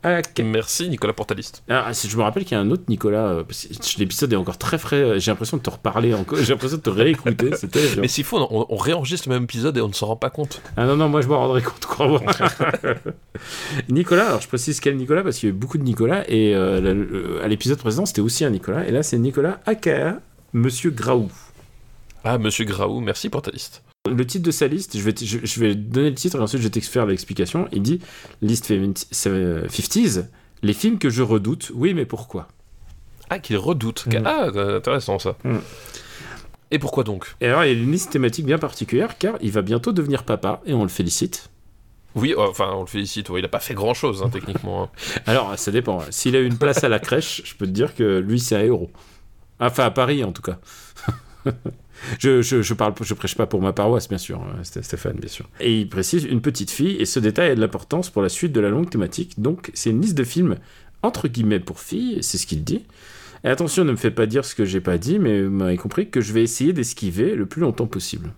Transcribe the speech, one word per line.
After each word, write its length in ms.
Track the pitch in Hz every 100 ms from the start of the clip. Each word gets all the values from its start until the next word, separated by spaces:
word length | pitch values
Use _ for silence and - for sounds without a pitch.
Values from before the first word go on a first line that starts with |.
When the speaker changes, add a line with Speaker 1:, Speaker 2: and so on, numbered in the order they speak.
Speaker 1:
Ah, 180 | 170 175
ok. 240 | 165 -
Speaker 2:
Merci 440 | 113 110 110 - 175
Nicolas 240 | 135 104
pour 140 | 110 107
ta 80 |
liste. 280 | 101 - - -
Speaker 1:
Ah, 240 | 123 110
c'est, 160 | 113 107
je 80 | 110
me 60 |
rappelle 220 | 107 110
qu'il 80 | 190
y 20 |
a 60 | 110
un 100 | 101
autre 140 | 175 -
Nicolas, 380 | 104 110 104 110
euh, 140 | 85
parce 240 | 80 - -
que 320 | 110 - -
l'épisode 340 | 98 - 143
est 40 | 107
encore 200 | 87 -
très 220 | - 160
frais, 180 | - 143
euh, 220 | 135 98
j'ai 120 | 95
l'impression 260 | 104 110 147
de 60 |
te 60 | 120
reparler 460 | - 110 101 117
encore, 240 | 110 92 156
j'ai 140 | 131
l'impression 240 | 131 131 156
de 40 |
te 60 | 135
réécouter, 600 | 98 131 156 117 117 123
Speaker 2:
<laughs> 60 | -
Speaker 1:
c'est 120 | 95
terrible. 300 | - 147 120
Speaker 2:
Mais 60 | 107
s'il 160 | -
faut, 140 | 139 220
on, 280 | 135 110 113
on 80 | 107
réenregistre 520 | 143 165 131 175 -
le 60 |
même 100 | 127
épisode 320 | 120 120 131 135
et 40 |
on 60 | 110
ne 40 |
s'en 120 | 98 104
rend 100 | 110
pas 140 | 127
compte. 320 | - 143 - - -
Speaker 1:
Ah 100 | 120
non, 100 | 143
non, 120 | 156
moi 100 | 151
je 80 | 127
m'en 100 | 143
rendrai 220 | 127 127
compte, 220 | 123 -
crois-moi. 380 | - - 147 143 113 185 180 - 160 - - 123 -
<laughs> 800 | - - - - - - 147 120
Nicolas, 400 | 131 175 175 220
alors 120 | 120
je 80 | -
précise 320 | 123 123 147
quel 160 | 143 139
Nicolas, 260 | 127 156
parce 160 | 190 120
qu'il 100 | 107
y 40 |
a 20 |
eu 40 | 95
beaucoup 180 | 123 156
de 60 |
Nicolas, 420 | 135 113 113 190 -
et, 240 | 113 107
euh, 260 | 98 95 95
la, 140 | 95
le, 480 | 98 98 98 87 80
à 60 | 104
l'épisode 300 | 107 123 143
précédent, 280 | 117 113 190
c'était 140 | -
aussi 240 | 107 120
un 60 | 151
Nicolas, 360 | 101 90 113 180
et 60 |
là 100 | 123
c'est 160 | 151 120
Nicolas 420 | 123 - 151 190 -
aka 540 | 214 156 139 143 240 - - _
Monsieur 380 | 120 120 123 175
Graou. 400 | 127 120 127 101 - - - - - - - - -
Speaker 2:
Ah, 140 | 110 120
Monsieur 260 | 107 104
Graou, 360 | 110 98 98 113
merci 280 | 110 - 220
pour 140 | 156
ta 80 | -
liste. 320 | - - - _ _ -
Speaker 1:
Le 160 | 120 123
titre 180 | 196
de 60 | 170
sa 160 | 156 143
liste, 300 | 139 - 107
je 60 |
vais 100 | 101
t-, 140 | 104 113
je, 120 | 113
je 180 | 110 -
vais 140 | 113
donner 340 | 104 107 120 147
le 60 |
titre 220 | 127 180 151
et 20 |
ensuite 200 | 107 135
je 40 | 113
vais 40 |
t'ex-, 180 | 113 -
faire 160 | 127
l'explication. 640 | 110 95 - 101 92 160 180
Il 120 | -
dit, 180 | 104 175 - - - -
liste 260 | 107 117 -
femi-, 280 | 101 98 92 - - -
euh, 420 | 95 90 82 85
fifties, 520 | - - 208 226 95 87 - _ -
les 100 | 104
films 260 | 104 214 220
que 120 | 147
je 120 | 117
redoute, 480 | 120 110 101 113 -
oui 180 | 120 156
mais 140 | 175 117
pourquoi ? 420 | 110 - 95 78 - - - - - - - -
Speaker 2:
Ah, 100 | 180
qu'il 200 | - 208
redoute. 480 | 127 165 113 - -
Speaker 1:
Mm. 160 | 113
Speaker 2:
Ah, 240 | 110 311 180 101 98 101
intéressant 420 | - 135 120 98
ça. 180 | 95 -
Speaker 1:
Mm. 140 | 127 113 - - - - - - - - - - _
Speaker 2:
Et 80 | 156
pourquoi 260 | 135 -
donc ? 300 | 110 98 - -
Speaker 1:
Et 40 | 120
alors, 180 | 139
il 20 | 160
y 20 |
a 120 | 120
une 100 | 120
liste 180 | 170 -
thématique 360 | 147 123 113 143
bien 120 | 160
particulière, 600 | 151 - - 123 214 -
car 180 | 196 226
il 80 | 110
va 100 | 104
bientôt 320 | 95 117 165
devenir 320 | 190 147 135
papa, 380 | - 107 95 - -
et 60 |
on 100 | 127
le 60 | 98
félicite. 600 | - 87 - 180 - - - - - - - -
Speaker 2:
Oui, 180 | - 131 -
euh, 120 | 101
enfin, 220 | 92 98
on 60 | 95
le 60 | 90
félicite, 420 | 104 101 104 101
ouais, 120 | 90
il 40 |
a 40 | 92
pas 120 | 117
fait 140 | -
grand-chose, 480 | 104 104 123 143 98
hein, 80 | 98
techniquement, 540 | 98 - 95 98 92
hein. 60 | 92 - -
Speaker 1:
<laughs> 180 | - -
Alors, 320 | 123 104 98
ça 120 | -
dépend. 320 | 107 117 92 73
S'il 260 | - 131 131
a 40 |
eu 60 | 127
une 120 | 120
place 260 | 147 135
à 40 | 135
la 120 | 107
crèche, 420 | - 131 160 -
je 100 | -
peux 120 | - 98
te 40 |
dire 240 | 95 139
que 240 | - 110 95
lui, 220 | 95 120
c'est 160 | 120 104
un 60 |
héros. 280 | 110 110 87 - - - - - - -
Enfin, 260 | 123 123
à 60 | 123
Paris, 340 | 101 127 147
en 80 | 110
tout 100 | 87
cas. 160 | - 90 - - - - - - - -
<laughs> 60 | 135 127 120 - - - - 113
Je, 220 | 135 127
je, 220 | 120 131
je 100 | 104
parle, 220 | 113 107 101
je 100 | 110
prêche 220 | 101 95
pas 120 | - 110
pour 140 | 104
ma 140 | 95
paroisse, 340 | 95 104 117 -
bien 80 | 95
sûr, 240 | - 85
hein, 240 | 90 92
Sté-, 180 | 90 -
Stéphane, 360 | - - - -
bien 100 | -
sûr. 180 | - - -
Et 200 | 120 110
il 60 | 101
précise 380 | - 92 175
une 160 | 147 123
petite 300 | 147 120 101
fille, 260 | - 160 196
et 80 |
ce 160 | - -
détail 300 | 107 107 175
a 40 |
de 60 | 123
l'importance 480 | 107 - - 160 180
pour 140 | -
la 80 | 95
suite 220 | - 175
de 80 | 123
la 100 | 101
longue 180 | 107 170
thématique. 460 | 117 87 - 90 -
Donc, 320 | 113 175 -
c'est 160 | - 113
une 100 | 113
liste 160 | 208 156
de 80 |
films, 320 | 123 165 180 92 - - - -
entre 260 | 214 240 147
guillemets, 320 | 120 110 104
pour 180 | - 80
filles, 440 | - 202 247 220
c'est 160 | - 180
ce 80 | -
qu'il 180 | -
dit. 220 | - 196 - - - - - -
Et 40 | -
attention, 360 | 131 170 185
ne 60 | 165
me 80 | 117
fais 120 | 117
pas 140 | -
dire 220 | 110 123 135
ce 80 |
que 100 | -
j'ai 160 | 101 95
pas 160 | 90 87
dit, 220 | 104 202
mais 240 | 151 104
vous 80 | 98
m'avez 260 | 98 92 90
compris 320 | 104 - 110
que 140 | 131
je 100 | 107
vais 100 | 110
essayer 300 | 113 - 139
d'esquiver 640 | 175 120 - 98 85 147
le 100 | 214
plus 160 | 98 -
longtemps 260 | 160 110 113
possible. 460 | 95 - - 80